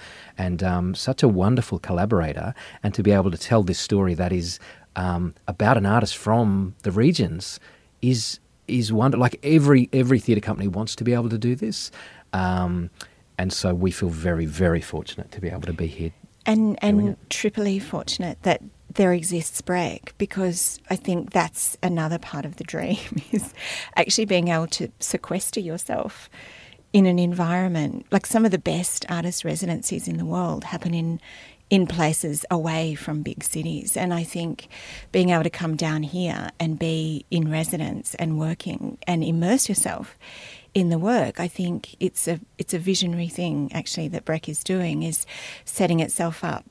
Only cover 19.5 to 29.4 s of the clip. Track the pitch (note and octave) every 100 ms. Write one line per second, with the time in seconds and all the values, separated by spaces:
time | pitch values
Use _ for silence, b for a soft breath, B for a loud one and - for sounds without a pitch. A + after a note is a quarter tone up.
19.5 | - - F3+ E3 - - - G3+ F#3+ F#3
20.5 | E3+ - - - F#3+ - F3 - F#3 E3
21.5 | - - - F3+ E3+ D#3 E3 - - D3+
22.5 | - F3 - F3 G#3 - - - G#3+ -
23.5 | - B B B - - - G#3 F#3 F3
24.5 | E3 E3 - E3+ - - F#3+ - F#3 -
25.5 | A3+ E3+ E3+ - - G#3 - - B B
26.5 | B B B _ G3+ F#3 F3+ F3 F3 E3+
27.5 | F3+ F#3 E3 D3+ - - G3 - A3 A3
28.5 | F3+ F3+ E3 F3+ - - F3 F3 -